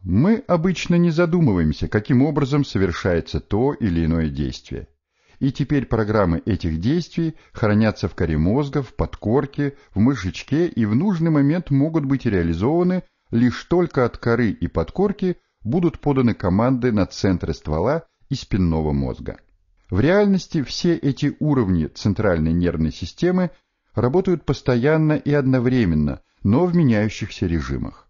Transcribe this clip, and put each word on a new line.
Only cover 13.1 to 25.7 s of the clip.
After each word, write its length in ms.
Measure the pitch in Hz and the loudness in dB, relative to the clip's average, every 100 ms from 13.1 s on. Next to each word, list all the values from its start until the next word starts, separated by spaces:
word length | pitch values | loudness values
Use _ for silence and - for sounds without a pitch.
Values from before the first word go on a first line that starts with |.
| _ _ | _ _
лишь 340 | 117 123 117 | 0 0 -2
только 400 | - 170 170 - | -2 0 0 0
от 140 | 120 - | -2 -2
коры 320 | - 117 117 | -2 0 0
и 160 | - - | -2 -4
подкорки 720 | - 82 - 202 202 185 170 _ _ | -4 -4 -2 -2 -2 -4 -4 _ _
будут 380 | 110 156 175 - | -4 0 0 -2
поданы 340 | 147 135 120 | 0 2 2
команды 580 | 101 95 92 120 131 123 | 2 0 2 2 2 0
на 140 | 104 90 | 0 -2
центры 480 | - 101 90 - | -2 0 0 -2
ствола 500 | - - 78 98 156 - _ _ | -8 -4 -2 0 -2 -6 _ _
и 60 | |
спинного 580 | 135 - 110 87 80 76 | -10 -4 0 2 0 0
мозга. 460 | 71 67 58 - 50 _ _ _ _ _ | -2 -4 -6 -12 -14 _ _ _ _ _
В 100 | - | 0
реальности 640 | 131 196 208 190 - 165 | 2 2 2 0 -2 -4
все 340 | 127 - 175 165 | -4 -2 -2 0
эти 400 | 143 131 147 - | -2 -2 -4 -2
уровни 480 | 151 139 101 90 76 | 0 2 2 2 0
центральной 680 | - 110 95 107 85 80 | -2 -2 0 2 2 2
нервной 400 | 82 87 78 80 | 2 0 0 -4
системы 580 | - 92 - 170 180 180 - _ _ _ | -4 -12 -2 0 0 -2 -6 _ _ _
работают 500 | - 120 170 190 175 | -2 0 0 0 -2
постоянно 680 | - 139 - 123 131 160 156 | -2 -4 0 0 2 2 2
и 180 | 151 - | 0 0
одновременно, 880 | 147 131 131 120 | 0 2 2 2